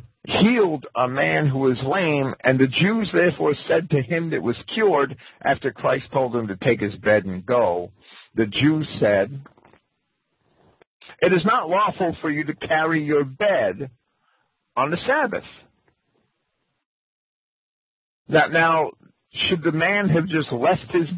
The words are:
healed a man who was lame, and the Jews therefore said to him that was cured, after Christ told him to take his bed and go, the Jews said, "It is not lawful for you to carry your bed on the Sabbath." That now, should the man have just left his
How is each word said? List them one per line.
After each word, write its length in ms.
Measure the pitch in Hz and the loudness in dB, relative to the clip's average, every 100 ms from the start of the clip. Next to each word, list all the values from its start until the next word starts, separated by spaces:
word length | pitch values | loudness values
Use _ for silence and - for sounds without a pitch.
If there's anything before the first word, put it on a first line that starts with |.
| - _ | -10 _
healed 600 | - - 214 247 190 147 - | -4 2 4 4 2 -2 -6
a 140 | - 127 | -2 -2
man 380 | 135 160 156 147 | 0 0 2 0
who 100 | 131 | 2
was 200 | 135 117 | 2 2
lame, 520 | 127 190 170 143 135 - | -2 -2 0 0 -2 -2
and 140 | 127 131 | 0 2
the 80 | 135 | 2
Jews 420 | 120 180 226 190 | 2 0 0 0
therefore 400 | 170 175 - 156 143 - | 2 2 2 -2 -2 0
said 220 | 165 180 | -2 0
to 120 | 147 | -2
him 280 | 127 170 165 | -2 -4 -4
that 120 | 147 | -4
was 140 | 104 - - | -4 -6 -8
cured, 420 | 220 214 151 143 - - _ | -2 2 2 0 -6 -20 _
after 300 | - 135 139 | -2 -2 -4
Christ 320 | - 139 135 - | -4 -2 -2 -2
told 240 | 147 127 120 | -2 -2 -2
him 120 | 110 | -4
to 80 | 95 | -2
take 240 | 123 117 | 0 0
his 140 | 101 95 | -2 -2
bed 280 | 107 104 | 2 2
and 200 | 95 92 98 | 0 -6 -2
go, 440 | 123 101 87 90 _ _ - - | 0 0 -2 -6 _ _ -20 -8
the 120 | - 107 | -4 -2
Jews 400 | 98 143 156 147 107 | 2 2 2 -2 -2
said, 400 | 107 101 104 139 - _ _ _ _ _ _ _ _ _ _ _ _ _ _ _ - - | 2 2 0 -6 -18 _ _ _ _ _ _ _ _ _ _ _ _ _ _ _ -20 -2
"It 120 | 180 | 2
is 120 | 185 | 4
not 240 | 185 240 160 | 2 0 0
lawful 460 | 185 208 - 175 151 | 0 0 0 -4 -4
for 100 | 160 | -4
you 140 | 147 | -4
to 100 | 151 | -6
carry 480 | - - 160 160 160 | -8 -2 0 0 0
your 220 | 147 147 | 0 0
bed 680 | 139 131 208 165 104 92 135 - _ _ _ _ _ _ _ 120 | 0 -2 0 2 0 -4 -10 -16 _ _ _ _ _ _ _ -4
on 140 | 143 | -2
the 80 | 170 - | -2 -2
Sabbath." 380 | 294 254 - - - _ _ _ _ _ _ _ _ _ _ _ _ _ _ _ _ _ _ _ _ _ _ _ _ _ _ - | -2 -2 -6 -10 -20 _ _ _ _ _ _ _ _ _ _ _ _ _ _ _ _ _ _ _ _ _ _ _ _ _ _ 0
That 240 | 151 139 | 2 4
now, 380 | 160 165 160 135 - _ _ _ - - | 2 2 2 -2 -6 _ _ _ -6 -4
should 140 | 175 | -2
the 100 | 160 | -2
man 380 | 156 175 202 190 | 0 0 2 2
have 160 | 165 185 | 2 2
just 260 | 156 139 | -2 -2
left 400 | 120 151 185 - | 0 0 0 0
his 160 | 175 156 | -2 -2